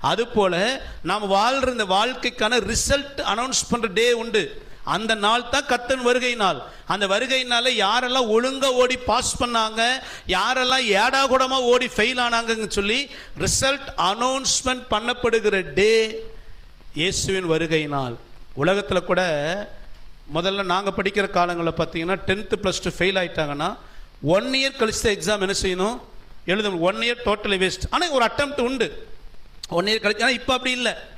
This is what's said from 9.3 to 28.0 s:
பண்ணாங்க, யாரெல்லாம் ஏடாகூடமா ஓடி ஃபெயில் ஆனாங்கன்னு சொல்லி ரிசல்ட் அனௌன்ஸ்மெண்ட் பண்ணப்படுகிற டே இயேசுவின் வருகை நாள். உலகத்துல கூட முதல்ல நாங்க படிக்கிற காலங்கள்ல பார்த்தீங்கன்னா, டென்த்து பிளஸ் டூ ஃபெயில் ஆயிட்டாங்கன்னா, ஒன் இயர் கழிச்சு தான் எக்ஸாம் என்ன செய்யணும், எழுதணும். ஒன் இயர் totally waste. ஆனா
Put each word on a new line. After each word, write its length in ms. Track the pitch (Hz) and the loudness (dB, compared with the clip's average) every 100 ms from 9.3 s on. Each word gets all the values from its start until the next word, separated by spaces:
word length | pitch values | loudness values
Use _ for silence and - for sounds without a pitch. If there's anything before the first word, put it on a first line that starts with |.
| - | -2
பண்ணாங்க, 560 | 247 233 220 220 233 254 - - - | 0 0 0 0 0 0 -4 -14 -2
யாரெல்லாம் 580 | 185 214 262 254 262 240 | 0 2 0 2 2 4
ஏடாகூடமா 680 | 190 233 269 277 262 262 262 | 4 4 4 4 4 4 2
ஓடி 300 | 247 247 247 | 4 4 4
ஃபெயில் 320 | - 220 254 | 2 0 2
ஆனாங்கன்னு 500 | 240 233 226 226 214 | 2 0 0 -2 -2
சொல்லி 400 | - 202 240 277 - - - | -2 0 0 -2 -10 -16 -4
ரிசல்ட் 480 | 156 - 262 277 277 - | -2 2 0 0 -6 0
அனௌன்ஸ்மெண்ட் 880 | 175 208 247 269 262 - 254 254 247 | 0 2 0 0 0 -2 0 -4 -2
பண்ணப்படுகிற 840 | 214 233 247 240 226 214 190 170 | -2 -2 -2 2 2 2 0 0
டே 500 | 143 208 226 220 220 - - - - - - - | 2 4 4 2 -4 -10 -14 -14 -16 -16 -18 -12
இயேசுவின் 520 | 143 175 190 - 190 180 | -2 -2 -2 -2 -2 0
வருகை 400 | 160 165 160 151 | 0 2 0 0
நாள். 300 | 143 127 117 - - - 131 | -2 -4 -8 -14 -18 -14 -2
உலகத்துல 460 | 151 196 202 185 | 2 2 0 -2
கூட 180 | 175 180 185 147 147 190 - - - - - - - | 0 0 2 0 -2 -4 -8 -12 -14 -14 -14 -16 -6
முதல்ல 300 | 151 180 196 | -2 -2 -2
நாங்க 280 | 190 180 196 196 | 0 0 0 -2
படிக்கிற 320 | 196 208 196 | -2 0 0
காலங்கள்ல 380 | 190 175 170 165 156 | 2 2 2 -2 0
பார்த்தீங்கன்னா, 400 | 160 170 165 185 - | -2 -2 -2 -2 -2
டென்த்து 260 | 190 202 208 | -2 -2 -2
பிளஸ் 200 | 190 170 | 0 -2
டூ 80 | 185 - | -4 0
ஃபெயில் 260 | 180 190 | 0 2
ஆயிட்டாங்கன்னா, 540 | 175 - 151 143 165 - - - - - | -2 -2 -2 -2 -4 -4 -14 -18 -18 -6
ஒன் 240 | 139 185 247 | 2 2 2
இயர் 300 | 262 269 269 | 0 0 0
கழிச்சு 440 | 226 - 233 202 | 0 2 0 0
தான் 160 | 160 208 | 0 0
எக்ஸாம் 20 | |
என்ன 120 | 185 190 | 0 0
செய்யணும், 400 | 190 180 202 247 - - - - - | -2 0 -2 -2 -10 -18 -16 -12 -2
எழுதணும். 300 | 196 208 180 | 0 0 2
ஒன் 160 | 175 214 | 0 2
இயர் 220 | 233 240 240 | -2 -2 -2
totally 320 | 208 208 190 | -2 0 0
waste. 240 | 185 - - | 0 -2 -2
ஆனா 200 | 254 | 0